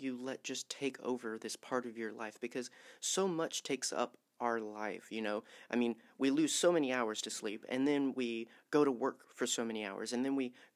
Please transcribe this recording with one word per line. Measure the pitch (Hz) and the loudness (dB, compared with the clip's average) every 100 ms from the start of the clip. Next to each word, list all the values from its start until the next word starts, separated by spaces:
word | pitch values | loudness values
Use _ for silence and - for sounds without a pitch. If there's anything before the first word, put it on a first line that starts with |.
you | 135 127 | -6 -4
let | 127 131 | -6 -8
just | - 127 - | -6 -8 -8
take | - 139 123 | -4 -4 -4
over | - 123 113 110 | -2 -2 -2 -6
this | 110 | -8
part | - - 127 123 | -10 -2 -2 -2
of | 113 | -6
your | 110 | -6
life, | 113 110 - | -6 -10 -6
because | 120 135 123 - - - | -6 -4 -6 -12 -20 -8
so | - - 196 | -2 2 2
much | 165 165 - | 2 -2 -4
takes | - 135 - | -2 -2 0
up | - 120 - _ _ | 0 -2 -2 _ _
our | 120 117 | 0 2
life, | 107 107 107 92 - | -2 -4 -4 -4 -6
you | 110 | -2
know? | 107 104 - - - | 0 -2 -4 -20 -2
I | 117 | 2
mean, | 120 110 - - | 2 0 -10 0
we | 135 | 2
lose | 143 151 | 4 4
so | - 180 | 6 6
many | 170 135 | 6 4
hours | 127 113 107 | 2 0 -2
to | 110 | -6
sleep, | - 107 110 - | -4 -4 -6 -4
and | 127 139 | 2 4
then | 143 139 | 4 2
we | 127 123 113 113 - _ | 0 -2 -2 -6 -14 _
go | 147 | 4
to | 143 | 6
work | 120 131 - - | 4 -2 -4 -16
for | - 123 | -4 -2
so | - | 0
many | 113 110 | -2 -4
hours, | 104 98 110 | -6 -6 -4
and | 120 | 0
then | 135 139 | 0 0
we | 127 123 - | -2 -6 -12